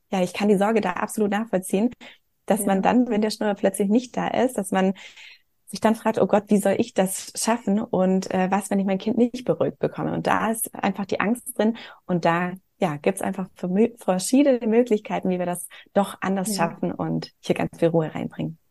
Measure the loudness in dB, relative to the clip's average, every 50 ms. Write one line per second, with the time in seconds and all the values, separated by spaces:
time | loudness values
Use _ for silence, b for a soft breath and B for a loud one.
0 | _ -4 -2 0 0 0 -2 0 4 4 4 4 4 2 2 2 0 0 -2 -2
1 | -4 -4 -2 -2 -2 0 0 -2 -4 -2 -2 -4 -2 0 0 0 0 0 -2 -6
2 | B B B B B _ _ _ -2 -2 0 0 2 0 0 2 2 4 4 4
3 | 4 2 2 0 0 -2 -2 -2 -2 -2 -2 0 0 0 0 0 0 2 2 2
4 | 0 0 -6 -4 -4 -2 0 0 0 0 0 -2 -4 -2 0 2 2 2 0 B
5 | B B B B B B B B B B _ _ _ -16 -8 0 0 2 2 2
6 | 0 -2 0 2 2 2 2 2 2 4 2 2 4 2 2 0 0 -2 0 0
7 | 0 0 0 -6 -10 -10 -8 -6 -2 -2 -2 0 0 0 0 0 0 0 0 2
8 | 2 4 2 2 0 0 -2 0 0 0 0 -2 -2 -2 -2 0 0 0 -2 -2
9 | -2 -2 0 2 0 0 0 -4 -2 -2 0 0 0 -2 -2 -2 -4 -4 -4 -4
10 | -6 -4 -4 -2 0 2 2 2 2 -2 -2 -4 -6 -10 -8 -4 -4 -4 -2 -4
11 | -6 -4 -2 -2 0 -2 -2 -4 -6 -8 -2 0 2 2 2 B B B B B
12 | B -2 -2 2 2 2 2 2 0 -4 -6 -10 _ _ _ -2 -2 -2 -2 0
13 | -2 -2 -2 -2 -4 -6 -4 -6 -8 -10 _ -8 -4 -2 2 2 2 2 0 -4
14 | -2 0 0 0 0 2 4 4 6 6 4 2 2 2 4 4 4 4 2 0
15 | 0 -2 -6 -2 0 0 0 0 -2 -4 -4 -6 -8 -14 B B B B 0 0
16 | 0 0 -2 -6 -4 -2 -2 -2 -2 -2 -2 0 0 -2 -2 -2 -4 -4 -2 -2
17 | -4 -2 -2 -4 -6 -8 _ _ -4 -2 -2 -2 -2 -6 -2 0 0 2 2 2
18 | 0 -2 -4 -8 -8 -8 -8 -6 -8 -8 -8 _ _ _